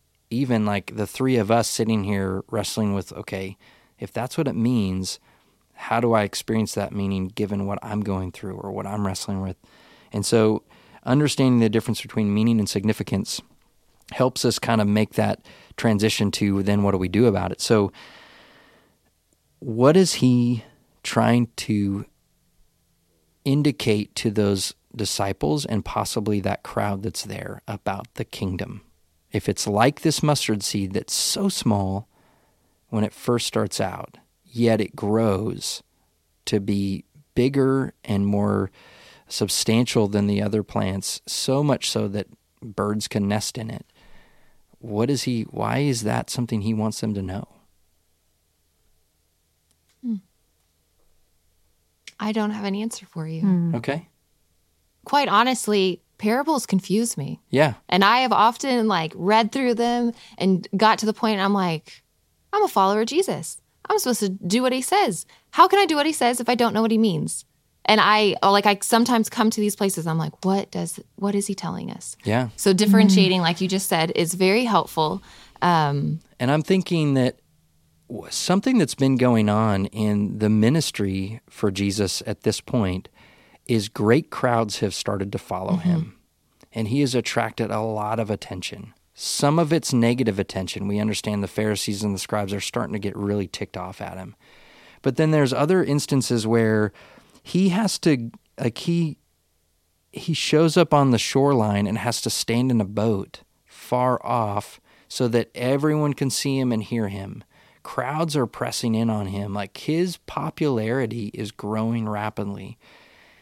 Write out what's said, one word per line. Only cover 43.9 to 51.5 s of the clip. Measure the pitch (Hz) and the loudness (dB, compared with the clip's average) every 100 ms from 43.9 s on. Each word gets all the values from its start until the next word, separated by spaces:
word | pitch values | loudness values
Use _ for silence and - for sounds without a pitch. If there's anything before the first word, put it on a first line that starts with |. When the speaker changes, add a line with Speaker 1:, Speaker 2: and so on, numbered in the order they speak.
| _ - - - _ _ _ _ _ | _ -20 -20 -20 _ _ _ _ _
Speaker 1:
What | 117 104 120 | -6 -2 0
is | 135 | 0
he, | - 120 | -2 -4
why | - - 110 123 | -4 -4 -2 0
is | 143 117 | 0 0
that | 107 120 120 | 0 -2 -2
something | - 117 110 | -4 -2 -2
he | 104 | -2
wants | 110 110 - | -2 -2 -4
them | 110 | -4
to | 101 | -4
know? | 95 98 - _ _ _ _ _ _ _ _ _ _ _ _ _ _ _ _ _ _ _ _ _ _ _ _ _ | -4 -8 -10 _ _ _ _ _ _ _ _ _ _ _ _ _ _ _ _ _ _ _ _ _ _ _ _ _
Speaker 2:
Hmm. | 247 208 - _ _ _ _ _ _ _ _ _ _ _ _ | -6 -6 -8 _ _ _ _ _ _ _ _ _ _ _ _